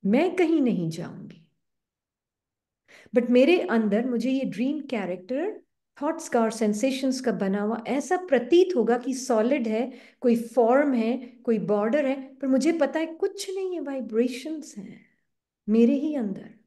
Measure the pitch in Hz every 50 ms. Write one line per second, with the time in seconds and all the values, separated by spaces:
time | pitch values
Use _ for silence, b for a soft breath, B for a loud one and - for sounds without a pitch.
0 | - 190 208 262 330 381 359 359 359 311 330 311 269 247 196 175 170 160 160 180
1 | 165 - - - 202 - - - _ _ _ _ _ _ _ _ _ _ _ _
2 | _ _ _ _ _ _ _ _ _ _ _ _ _ _ _ _ _ B B B
3 | B B - 247 233 247 247 247 262 294 349 349 - - 214 226 220 208 196 214
4 | 240 262 247 226 - 262 262 269 262 196 165 180 240 269 302 311 - - 262 220
5 | 196 175 180 180 180 - 254 269 330 415 427 - _ _ _ _ _ _ _ -
6 | 277 302 320 320 - - - 240 233 220 214 - 233 214 208 208 - 269 269 262
7 | - 269 254 262 - 247 220 175 202 196 190 202 208 208 214 - - - 226 285
8 | 285 - 370 359 370 - 277 240 240 - - 339 370 370 359 359 - 233 233 247
9 | 247 277 254 - - - 247 220 214 240 277 294 233 220 214 220 254 262 B B
10 | B B B B - 254 233 233 226 - - 262 233 226 247 269 302 285 262 233
11 | 220 220 247 269 - - - - - - 233 214 175 170 214 208 202 226 233 302
12 | 294 262 269 285 - - - - - 269 262 262 240 311 339 - 285 269 - 311
13 | 320 320 - - - 392 392 - - - 381 392 381 370 359 330 285 277 277 269
14 | 240 196 208 220 240 247 254 - - 311 320 311 - - - 208 185 - - -
15 | _ _ _ _ _ _ _ _ _ _ _ _ _ - 214 226 233 233 285 277
16 | 285 311 302 277 233 202 190 - - - - _ _